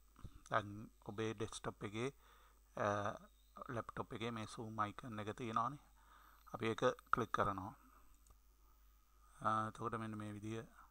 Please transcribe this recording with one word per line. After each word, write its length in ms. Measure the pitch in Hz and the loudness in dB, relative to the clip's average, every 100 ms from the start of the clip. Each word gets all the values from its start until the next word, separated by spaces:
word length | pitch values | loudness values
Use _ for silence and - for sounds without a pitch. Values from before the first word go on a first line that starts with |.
| - - - - - | -20 -14 -14 -12 2
දැන් 400 | 113 104 101 113 - - | 2 2 -6 -10 -14 -8
ඔබේ 280 | 104 110 | -2 -2
ඩෙස්ක්ටොප් 500 | 107 110 - 123 - | 0 -4 -4 -6 -4
එකේ, 300 | 110 110 131 - - - - - - - | -6 -2 -4 -4 -18 -20 -20 -20 -8 2
අ, 400 | 107 104 101 - - - - - - | 4 4 2 -2 -8 -20 -18 -12 -6
ලැප්ටොප් 440 | 117 - - - | -4 -4 -4 -4
එකේ 180 | 117 117 | -2 -4
මේ 140 | 117 107 | -4 -6
Zoom 340 | - 110 110 | -6 -4 0
අයිකන් 400 | 104 - 135 107 | -2 -2 -6 2
එක 180 | 104 - | 2 4
තියෙනවානේ. 420 | 123 117 120 143 - - - - - - - | 2 4 2 0 -12 -20 -20 -20 -20 -20 -10
අපි 140 | - 113 | 0 2
ඒක 160 | 107 127 - - | 6 4 4 -2
ක්ලික් 200 | - 110 | -2 2
කරනවා. 420 | - 101 98 98 - - - - - - - - - - - - - - - - - | 4 4 2 -4 -10 -20 -20 -20 -20 -20 -20 -20 -20 -20 -20 -20 -20 -20 -20 -20 -2
අ, 260 | 110 110 110 | 2 2 2
එතකොට 260 | 107 113 | -2 -2
මෙන්න 240 | 113 110 107 | -2 -4 -4
මේ 140 | 107 | -6
විදිය 280 | 104 107 113 - - - | -6 -4 -6 -6 -14 -20